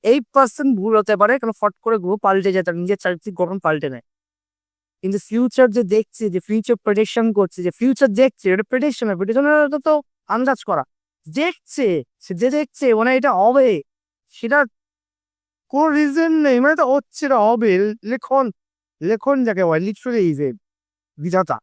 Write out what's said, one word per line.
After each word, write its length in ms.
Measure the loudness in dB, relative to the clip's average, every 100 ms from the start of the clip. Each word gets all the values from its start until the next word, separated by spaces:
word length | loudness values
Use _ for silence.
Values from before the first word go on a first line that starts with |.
এইট 200 | -6 -8 -4
পার্সেন্ট 380 | -2 -2 -2 -4 -2
ভুল 160 | 0 -2
হতে 180 | 0 0
পারে, 160 | 0 0
কারণ 140 | -4
ফট 220 | -4 -4 -4
করে 160 | -4 -4
গ্রহ 180 | -2 -2
পাল্টে 340 | 0 0 0
যায়, 120 | -2
তার 120 | -4 -6
নিজের 220 | -4 -4
চারিত্রিক 360 | -4 -6 -10
গঠন 240 | -6 -6 -2
পাল্টে 300 | -2 -2 -4
নেয়। 140 | -10 _ _ _ _ _ _ _ _ _ _
কিন্তু 140 | -4 -4
ফিউচার 480 | -2 -2 0 4 4
যে 120 | 4
দেখছে, 400 | 0 0 -2 -4 -4
যে 100 | -4
ফিউচার 360 | -4 -4 -2 -2
প্রেডিকশন 500 | 0 0 0 0 0
করছে, 260 | 2 -2 -2
যে 80 | -6
ফিউচার 380 | 0 0 4 2
দেখছে, 340 | 4 2 _ 0
এটা 140 | 0
প্রেডিকশন 420 | 0 -2 -2 -2 -4
না, 80 | -2
প্রেডিকশন 280 | -2 0 2 2 2
তো, 80 | 0
তো 140 | 0 0 -2 _ _
আন্দাজ 340 | -2 0 -2
করা। 200 | -2 -4 -4 _ _ _ -10
দেখছে, 600 | -4 -4 -4 -12 -2 0 0 -4 _
সে 120 | -12
যে 140 | -2 0
দেখছে, 360 | 0 -4 -2 2
মানে 160 | 2 2 2
এটা 140 | 2
হবে, 360 | 2 4 4 4 2 -4 _ _ _ _
সেটা 240 | -10 0 2 0 _ _ _ _ _ _ _ _ _ _
কোনো 140 | 0 2
রিজন 440 | 2 0 0 0
নেই, 240 | 2 2 4
মানে 120 | 2
এটা 140 | 2 2
হচ্ছে, 360 | 0 -2 -8 0
এটা 120 | 2
হবে। 320 | 2 2 2 2 0 -4
লেখন, 400 | -8 -8 -2 0 0 -6 _ _ _ _
লেখন 360 | -4 -2 0 0
যাকে 180 | 0 0
বলে, 160 | 0 0
literally 440 | -2 -6 -4 0 0
is 140 | 0
a 100 | -4 -6 _ _ _ _ _ -12
বিধাতা। 380 | -2 -2 -2 -4